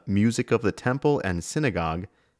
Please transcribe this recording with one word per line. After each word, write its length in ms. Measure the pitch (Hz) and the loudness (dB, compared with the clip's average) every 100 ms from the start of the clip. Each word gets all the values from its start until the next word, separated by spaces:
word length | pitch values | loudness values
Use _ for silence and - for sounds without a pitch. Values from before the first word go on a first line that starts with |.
| - | 0
music 460 | 101 113 113 123 | 2 2 2 0
of 100 | 113 | 2
the 100 | 107 | 0
temple 480 | - 123 135 151 143 | -2 -2 0 0 0
and 200 | 95 87 | 0 -4
synagogue 640 | - 156 143 87 82 82 - _ _ _ | -4 -2 -2 0 -2 -4 -8 _ _ _